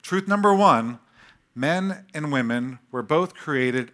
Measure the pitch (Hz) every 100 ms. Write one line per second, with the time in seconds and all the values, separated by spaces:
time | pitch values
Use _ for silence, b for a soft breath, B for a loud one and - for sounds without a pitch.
0 | - 185 190 202 202 196 196 120 113 120
1 | _ b b b b 123 135 180 190 190
2 | - 156 151 139 117 120 127 123 _ 127
3 | 110 156 180 - - 135 127 127 120